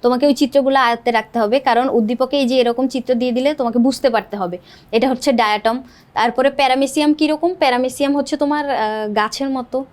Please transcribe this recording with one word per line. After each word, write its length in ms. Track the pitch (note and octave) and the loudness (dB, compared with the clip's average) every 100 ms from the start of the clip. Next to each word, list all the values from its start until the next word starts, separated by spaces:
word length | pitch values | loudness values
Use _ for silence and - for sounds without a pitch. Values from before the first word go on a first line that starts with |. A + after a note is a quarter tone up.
তোমাকে 240 | B3 B3 C#4+ | 0 2 2
ওই 80 | |
চিত্রগুলো 460 | B3 C#4 C#4+ C4 C4+ | 2 2 2 2 2
আয়ত্তে 320 | B3 A#3 A#3+ | 2 0 0
রাখতে 280 | A#3 A3 A#3 | -2 -2 -2
হবে, 200 | G#3 B3+ | 0 0
কারণ 300 | C4+ A#3 C4 | 2 2 2
উদ্দীপকে 480 | A#3+ A3 B3 C4 C#4+ | 0 0 -2 0 0
এই 100 | B3+ | 2
যে 120 | C4 | 2
এরকম 280 | A#3+ A#3+ B3+ | 2 0 -2
চিত্র 280 | C4 B3 B3+ | -4 -2 -2
দিয়ে 160 | B3+ | 0
দিলে 220 | A#3+ C4 | 0 -2
তোমাকে 260 | D4+ A#3+ A#3+ | -2 -2 0
বুঝতে 300 | A#3+ B3 C4+ | 0 0 0
পারতে 280 | A3+ G3+ G3+ | 0 -4 -8
হবে। 200 | F3+ F3 - - - | -6 -8 -14 -20 -4
এটা 180 | A3 B3+ | 0 0
হচ্ছে 220 | B3+ C#4+ | 0 0
ডায়াটম। 500 | A#3+ G#3+ G#3 A3+ A#3+ B3+ - _ | 0 2 0 -2 -4 -8 -20 _
তারপরে 360 | - A#3 A#3 C4+ | -2 -2 2 0
প্যারামেসিয়াম 640 | C4+ C4+ C4 C#4 D4 D4+ | 2 0 2 0 0 2
কীরকম? 400 | D4+ D4+ D4+ E4+ | 2 0 0 -2
প্যারামেসিয়াম 640 | F#4 C#4+ B3 B3+ B3 C#4 C#4+ | 0 0 2 -2 -2 -2 0
হচ্ছে 200 | C#4 C#4+ | -2 -2
তোমার, 320 | C#4+ D4 C#4+ | -2 -2 -2
আহ, 440 | B3+ G#3+ A3 G#3+ G#3 | -2 -2 -4 -4 -2
গাছের 340 | G#3+ - C4+ | -2 -4 -6
মতো 360 | C4 B3 C4 C4+ | -4 -4 -8 -8